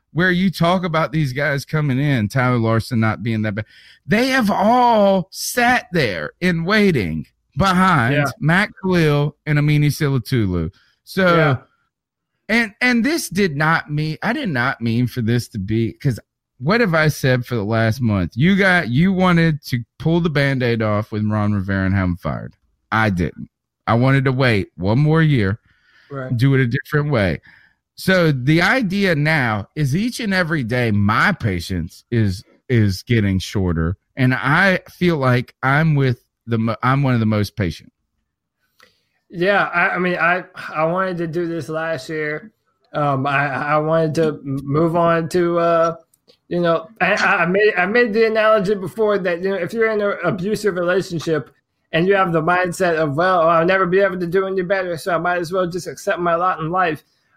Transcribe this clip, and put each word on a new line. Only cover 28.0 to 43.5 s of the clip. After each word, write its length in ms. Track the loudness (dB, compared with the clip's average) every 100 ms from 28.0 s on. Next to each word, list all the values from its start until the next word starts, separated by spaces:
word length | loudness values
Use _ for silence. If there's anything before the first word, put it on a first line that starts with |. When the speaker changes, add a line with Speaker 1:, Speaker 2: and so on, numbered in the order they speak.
| 0 2 2
Speaker 1:
the 300 | 2 2 2
idea 520 | 4 2 0 0 0
now 540 | 2 0 0 0 -2 -6
is 220 | -4 -2 0
each 240 | -2 -4
and 120 | -2
every 280 | -2 0 -2
day, 260 | -2 -2 0
my 420 | 2 2 2 0
patience 720 | 0 -2 -4 -4 -6 -6 -10 -4
is, 340 | 0 0 -2 -10 _ -2
is 340 | 2 2 0
getting 360 | 0 0 2 0
shorter. 580 | -2 -4 -2 0 -2 -4 _ -2
And 180 | 0
I 460 | 0 0 2 2 0 -4
feel 280 | -2 0 2
like 380 | 2 0 -2 -6
I'm 320 | 0 2 2
with 300 | 2 2 -2 _ _ -6
the 120 | -2
mo-, 180 | -2 -2
I'm 200 | 0 0
one 120 | 2
of 60 | 2
the 60 | 2
most 300 | 0 -2 -2
patient. 360 | -4 -4 -16 _ _ _ _ _ _ _ _ _ _ _ _ _ _
Speaker 2:
Yeah, 360 | -4 0 2 0
I, 260 | 0 0
I 40 | 0
mean, 180 | -2 0
I, 280 | 0 0 -4 -16 -10
I 100 | -4 -2
wanted 300 | 0 -4 -4
to 80 | -6
do 200 | -4 -4
this 220 | -6 -6
last 400 | -6 -6 -6 -8
year. 420 | -6 -6 -8 -12 _ _ _ _
Um, 340 | -4 0 0 0
I, 200 | 0
I 320 | -2